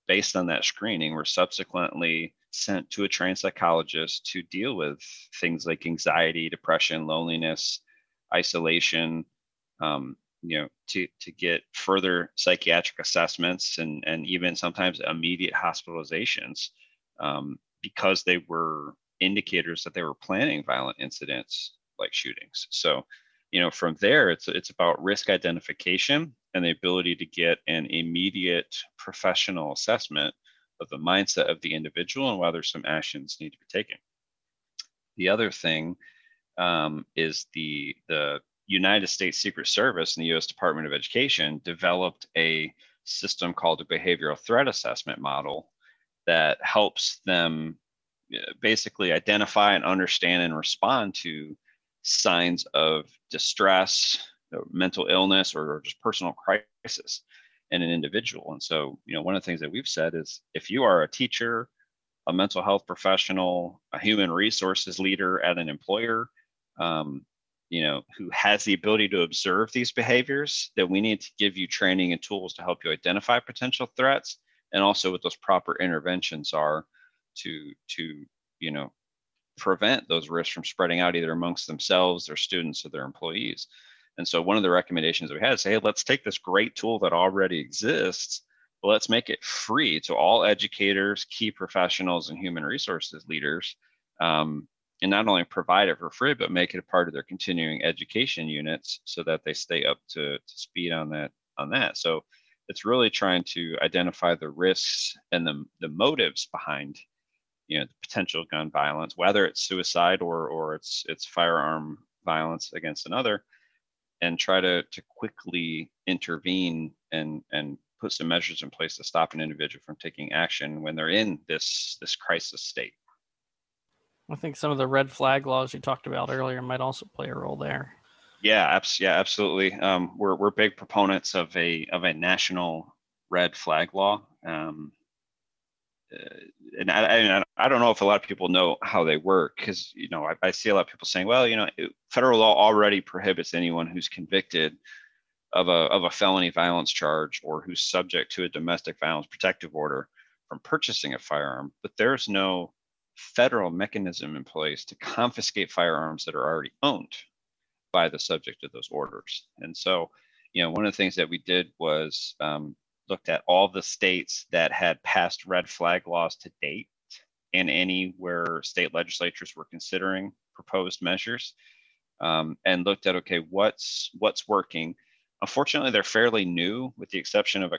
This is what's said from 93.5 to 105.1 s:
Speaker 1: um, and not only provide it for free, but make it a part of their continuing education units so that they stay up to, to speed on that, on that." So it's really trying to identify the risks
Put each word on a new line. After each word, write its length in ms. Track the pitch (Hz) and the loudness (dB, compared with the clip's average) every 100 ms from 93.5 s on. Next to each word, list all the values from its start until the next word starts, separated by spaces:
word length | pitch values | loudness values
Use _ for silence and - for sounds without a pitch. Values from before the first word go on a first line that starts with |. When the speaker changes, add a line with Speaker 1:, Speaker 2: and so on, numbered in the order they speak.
| 82 - - _ _ _ - | -4 -6 -12 _ _ _ -2
Speaker 1:
um, 480 | 82 78 78 76 - _ _ _ | 2 2 2 -4 -10 _ _ _
and 80 | 92 | 2
not 160 | 101 110 | 4 4
only 160 | 92 | 2
provide 440 | 82 - 85 92 98 | 2 -2 4 6 4
it 100 | 73 | 2
for 120 | 85 | -6
free, 240 | - 135 | -2 -2
but 160 | 123 87 | 0 0
make 240 | 90 90 | 0 0
it 40 | 92 | -2
a 40 | |
part 260 | - 90 87 | 0 2 2
of 60 | |
their 80 | 73 | -2
continuing 600 | - 92 - 87 80 78 | -6 -8 -4 -2 -2 0
education 680 | 82 78 76 110 135 - 80 | -2 -2 -4 -2 -2 -2 -4
units 520 | 76 78 80 - - | -4 -4 -6 -6 -12
so 180 | - - | -10 -6
that 200 | 82 80 | -2 -2
they 100 | 80 | -4
stay 300 | 76 - 85 | -8 -4 0
up 140 | 71 - - | 0 -2 -6
to, 300 | 80 73 71 | -6 -6 -6
to 20 | - | -10
speed 460 | - - 92 85 | -16 -10 -6 -4
on 160 | 82 78 | -4 -4
that, 220 | 76 73 - _ - | -6 -8 -12 _ -10
on 120 | 71 | -4
that." 260 | 123 110 - | -2 -2 -2
So 280 | 82 80 - _ _ _ - | -2 -2 -6 _ _ _ -16
it's 160 | 90 | -6
really 260 | 104 127 113 | 0 4 2
trying 340 | - 98 90 | 2 2 2
to 320 | - 87 82 80 | 0 -6 -6 -2
identify 520 | 82 87 90 - 87 | 0 2 0 2 2
the 140 | 85 76 | 2 -2
risks 640 | 73 92 92 - - - | 0 2 2 -2 -4 -6